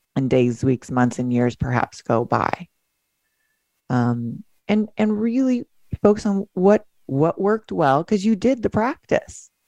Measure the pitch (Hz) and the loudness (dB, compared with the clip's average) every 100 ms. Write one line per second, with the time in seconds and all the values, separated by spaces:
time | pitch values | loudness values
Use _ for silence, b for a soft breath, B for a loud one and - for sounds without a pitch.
0 | _ - 131 127 123 117 135 123 - 127 | _ -4 0 2 2 0 -2 -2 -2 0
1 | 123 117 127 120 120 117 127 123 - - | 0 0 -2 0 0 -2 -4 -2 -4 -6
2 | - 117 117 117 - - 175 _ _ _ | -4 -2 0 0 -2 -4 -10 _ _ _
3 | _ _ _ _ _ _ _ _ - 127 | _ _ _ _ _ _ _ _ -4 0
4 | 120 120 117 - - _ - 208 214 - | 0 -2 -6 -10 -16 _ -4 -2 -2 -2
5 | 214 208 226 240 262 247 - _ _ - | -2 0 -2 0 0 -2 -4 _ _ 0
6 | 208 208 214 196 196 - 185 208 - _ | 2 2 0 -4 -4 0 4 2 0 _
7 | - 139 160 - 196 220 - 185 147 135 | -6 0 0 0 -2 -2 -4 0 2 2
8 | 170 214 202 208 226 262 202 - 233 311 | 0 0 0 0 0 0 -2 -2 -4 -4
9 | - - - - - _ | -2 -2 -2 -16 -20 _